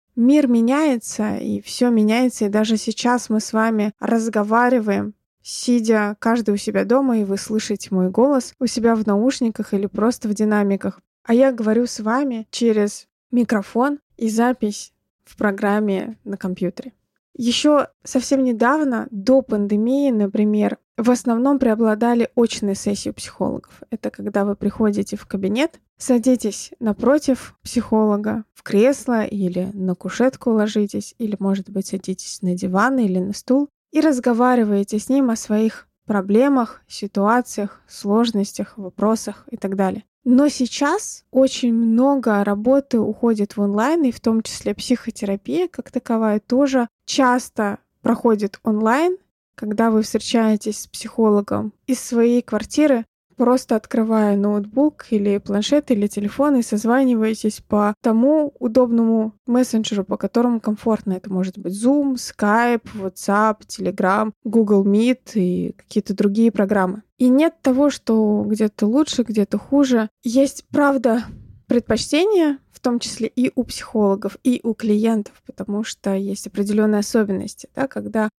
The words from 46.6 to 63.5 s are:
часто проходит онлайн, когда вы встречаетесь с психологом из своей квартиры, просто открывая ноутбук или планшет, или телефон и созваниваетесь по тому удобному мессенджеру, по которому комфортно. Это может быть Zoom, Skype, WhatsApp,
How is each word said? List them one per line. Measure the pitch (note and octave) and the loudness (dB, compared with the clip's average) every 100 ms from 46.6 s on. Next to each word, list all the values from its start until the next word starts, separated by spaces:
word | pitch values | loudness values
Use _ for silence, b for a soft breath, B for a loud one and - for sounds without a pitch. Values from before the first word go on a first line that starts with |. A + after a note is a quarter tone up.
| C#4+ C4 A#3 _ - | 2 0 -2 _ -4
часто | - B3+ B3 - - G#3 G#3 _ _ | 0 2 2 -2 -4 -4 -6 _ _
проходит | A#3 A#3 A#3 G#3+ G3+ - | -2 2 2 2 -2 -4
онлайн, | A3 G#3+ A3 C4 F4 F#4 _ _ _ - | -4 0 2 2 0 -2 _ _ _ -10
когда | G#3+ G#3 A3+ | -4 0 2
вы | A3 | 2
встречаетесь | A3 G#3+ - A#3 A3 G#3+ A3 G#3 | 0 -4 0 2 2 0 -2 -8
с | - | -12
психологом | - A3 - A3 G#3 G3+ G#3 G#3+ - - | -14 -8 0 2 2 0 -4 -6 -8 -6
из | B3 | -6
своей | - A#3 A#3 A#3+ | -2 2 2 2
квартиры, | - G#3+ A3 - D4+ B3 A3 _ _ - | 0 -4 -2 2 2 2 -2 _ _ 0
просто | A#3+ C4 - A3+ | 2 2 0 -2
открывая | - A3+ A3 A3 G#3 G3+ | -2 -2 0 2 2 2
ноутбук | G#3 G#3 G#3 B3+ D4+ - - | 0 -2 -2 0 0 -2 -4
или | G#3+ G3+ G3+ | -2 0 -2
планшет, | - G3+ G#3 D4 - | -2 -4 0 0 2
или | A3 G3+ | 0 -2
телефон | - G3+ - D4 C4 | -2 -4 0 2 2
и | |
созваниваетесь | A3+ G#3 A3 B3+ C4 A#3 A3 A3 G#3+ - | 0 -2 0 2 2 2 0 -2 -4 -6
по | - G#3 G#3 G#3 | -2 0 0 0
тому | A#3 A3+ C4 D#4 D4 - | 0 2 4 2 0 -4
удобному | A#3+ A#3 B3 A#3 A3+ A3+ A3 - - | 0 2 2 2 2 0 -2 -6 -2
мессенджеру, | A#3+ B3+ A3 G#3+ G3+ | 0 2 -2 -2 -4
по | F#3+ G#3 | -4 -4
которому | G3+ A#3 B3 A#3 | -2 0 0 0
комфортно. | G#3+ G#3+ A3+ G#3+ G3+ | -4 -4 -2 -2 -2
Это | F#3 G3+ | -6 -4
может | F#3 F#3 G3 | -4 -4 -6
быть | F3 | -10
Zoom, | G3 A#3+ D4 C#4 B3+ | -4 0 0 0 -4
Skype, | - - G#3 A3 A#3+ A#3 - G#3+ | -8 -2 0 2 2 -2 -4 -10
WhatsApp, | F#3+ - - G3+ A3 | -10 -6 -2 2 0